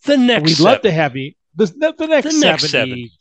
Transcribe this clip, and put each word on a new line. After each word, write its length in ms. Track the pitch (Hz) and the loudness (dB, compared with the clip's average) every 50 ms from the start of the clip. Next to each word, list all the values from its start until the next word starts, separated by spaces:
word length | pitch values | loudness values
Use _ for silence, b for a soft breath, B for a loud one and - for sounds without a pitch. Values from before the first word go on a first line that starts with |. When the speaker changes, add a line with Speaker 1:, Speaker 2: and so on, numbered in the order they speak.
| - | -2
Speaker 1:
the 140 | - 285 277 | 0 2 2
next 260 | 247 247 240 208 147 | 2 2 2 2 0
Speaker 2:
we'd 160 | 160 165 143 | 0 2 2
love 220 | 160 202 269 - - | 4 4 4 2 2
to 60 | 214 | 0
Speaker 1:
seventy. 60 | 165 | 0
Speaker 2:
have 200 | 160 160 143 123 135 | 0 -2 -2 -4 -6
you, 160 | 131 143 - _ _ _ - | -10 -12 -14 _ _ _ -4
the, 100 | 156 220 | -2 -2
the, 280 | 175 165 277 302 320 320 - | -2 -2 -2 -4 -2 -2 -4
the 100 | 330 311 | -4 0
next 180 | 320 294 254 294 311 | 0 0 0 0 0
Speaker 1:
The 40 | 311 294 | 2 2
next 240 | 240 175 151 - 151 | 2 2 0 -2 -2
Speaker 2:
seventy 0 | |
Speaker 1:
seventy. 420 | 139 135 117 127 127 123 120 113 - _ | -2 -2 -2 -4 -6 -10 -12 -14 -18 _